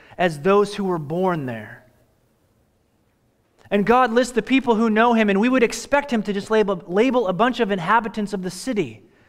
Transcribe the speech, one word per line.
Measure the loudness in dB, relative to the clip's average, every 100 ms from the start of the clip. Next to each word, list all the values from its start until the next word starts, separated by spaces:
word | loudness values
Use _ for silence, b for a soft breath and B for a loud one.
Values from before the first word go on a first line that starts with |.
| B -4
as | -2 0
those | 2 2 2 -2
who |
were | -4 -4
born | -4 -2 -2 -2 -4
there. | -8 -12 -18 _ _ _ _ _ _ _ _ _ _ _ _ _ _ _ _ _ _ b
And | 0 2
God | 4 4
lists | 2 0
the | -2
people | 0 0 2
who | 2 2
know | 2 4
him, | 4 2
and | 2
we | 2
would | 2
expect | 2 0 -2 -2 0
him | -2
to | -2
just | -6 0
label, | 0 2 -2 -2
label | 0 2 2 0
a |
bunch | 0 0 0
of | -2
inhabitants | -2 0 0 0 -6 -6
of | -6
the | -8
city. | -8 -6 -4 -4 -8 -20 b